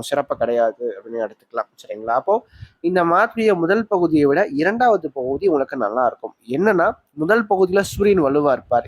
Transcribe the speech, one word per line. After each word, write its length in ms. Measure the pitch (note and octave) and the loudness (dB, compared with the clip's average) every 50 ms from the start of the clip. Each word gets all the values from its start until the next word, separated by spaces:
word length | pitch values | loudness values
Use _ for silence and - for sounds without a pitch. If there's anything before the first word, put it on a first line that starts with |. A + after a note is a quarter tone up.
சிறப்பு 340 | A2+ - C#3+ C#3+ C#3 - C#3+ | -2 -2 -2 -4 -2 -2 -4
கிடையாது 480 | - A2+ A#2+ A#2+ A#2 A#2 A2+ G#2+ - A#2+ A#2+ | -4 -2 -2 0 0 0 0 -2 -4 -8 -8
அப்படின்னு 340 | G2 F#2+ G#2+ A2+ A#2 A#2 A2 | -8 -10 -12 -10 -8 -6 -6
எடுத்துக்கலாம். 440 | G#2 A2 _ _ _ - A2+ G#2+ _ _ | -6 -8 _ _ _ -8 -8 -8 _ _
சரிங்களா? 380 | - - - G#2 G#2+ A2 A2+ A#2 | -20 -16 -14 -14 -10 -6 -4 -2
அப்போ 180 | C3+ - F#3+ G#3 A#3 - _ - - - - _ _ - | -2 0 0 -2 -2 -2 _ -20 -20 -20 -20 _ _ -4
இந்த 180 | E3+ F#3 F#3 E3+ | 0 0 2 2
மாதத்துடைய 500 | E3+ E3+ F#3+ A3+ A3+ - A#3 A3 G#3+ G3 | 2 2 2 2 0 0 0 0 2 2
முதல் 300 | E3+ E3 E3 G3+ A3+ A3 | 2 2 0 0 0 0
பகுதியை 400 | - G3+ F3+ F3 D#3+ D#3+ D3+ D3 | -2 0 0 0 2 2 2 4
விட 160 | C#3 C#3+ E3+ G#3 - C#3 | 4 2 2 0 0 -2
இரண்டாவது 540 | C#3+ D#3+ F#3+ A3 A#3 B3+ A#3+ G#3+ F3+ D#3+ C#3+ | -2 0 0 0 2 2 2 2 2 -2 -6
பகுதி 360 | - C#3 B2 C3 C#3 D3+ F#3+ | -8 -6 -6 -4 -4 -2 0
உங்களுக்கு 320 | G3 D#3+ C#3 C3+ - C#3+ C3 | 0 2 0 0 -2 -4 -4
நல்லா 260 | A2 G2+ A2 B2+ B2 | -4 -2 0 0 0
இருக்கும். 280 | A#2 - - - - - _ _ A2+ | 0 0 -4 -8 -14 -14 _ _ -6
என்னன்னா, 380 | B2+ D3 G3 A3 G3 E3+ E3+ G#3+ - - _ _ _ | -2 0 2 2 2 2 2 0 -2 -4 _ _ _
முதல் 280 | D3 D#3 E3+ G#3+ A#3 A3 | -4 -2 0 2 0 0
பகுதியில 360 | - G3+ F#3 F#3+ F3 F#3 G3 G3 | 0 0 2 2 2 2 0 0
சூரியன் 400 | - - - G3+ G#3 G3+ F#3 D3 | -2 -2 0 2 2 4 4 2
வலுவா 280 | C3+ C#3 D3 D3 C#3+ B2+ | 2 2 2 2 2 0
இருப்பார், 340 | A#2 - - A#2+ A#2 - | -2 -2 -2 -2 -2 -2